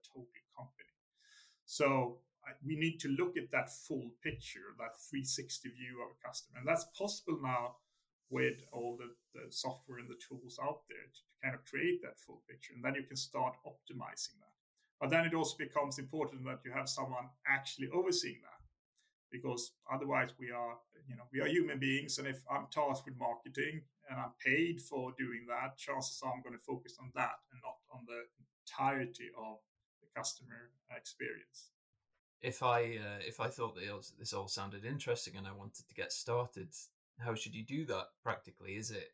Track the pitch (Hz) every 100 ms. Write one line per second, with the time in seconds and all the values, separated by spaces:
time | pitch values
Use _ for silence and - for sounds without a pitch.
0 | - 135 120 - _ 123 131 - - _
1 | _ _ - - - _ - - 139 135
2 | 120 120 _ _ 135 - 139 156 165 165
3 | 143 139 180 165 117 131 - - - 135
4 | 120 - 156 127 - 95 101 113 117 -
5 | - 139 131 - 135 - 131 123 123 123
6 | 123 - 104 - - 127 139 165 - -
7 | 202 - - 147 131 123 120 - _ _
8 | _ _ - 131 127 - - 120 120 120
9 | 120 - _ - - - 131 131 - 123
10 | 135 - - 131 120 - 139 151 - -
11 | 127 - - _ 135 131 - 139 170 175
12 | - - - - - - - 127 131 139
13 | 135 131 - 131 127 - 147 - - -
14 | 113 - - - - _ _ _ _ -
15 | 139 165 165 165 151 - 147 151 139 139
16 | 131 156 143 131 131 131 123 135 131 -
17 | 131 123 123 - 139 135 - - 131 170
18 | 185 175 - - - - - _ _ -
19 | _ _ _ 127 135 120 - - - 135
20 | 139 135 - - 123 120 120 120 - -
21 | 135 120 123 135 151 170 147 139 135 139
22 | 147 - 135 131 - 143 135 151 143 131
23 | - 127 123 113 143 135 147 156 - _
24 | 139 127 123 - 131 143 170 165 - 135
25 | 127 127 127 117 120 123 135 131 - 139
26 | 127 - 135 127 127 117 - 131 - -
27 | 131 131 120 - _ 123 127 - - 123
28 | 120 117 117 - - _ - - 135 135
29 | 120 - 120 113 110 110 _ _ _ _
30 | _ 131 135 - 123 117 120 135 - 120
31 | - - - - - - - _ _ _
32 | _ _ _ _ 127 - 127 117 117 113
33 | 104 101 92 113 113 120 113 90 101 101
34 | - - 110 101 98 - 98 98 113 139
35 | 127 117 - 98 98 98 101 - - -
36 | 87 - - 120 123 - 92 - - _
37 | _ - 117 110 - 110 113 147 147 95
38 | - _ 117 - - - 95 101 110 104
39 | -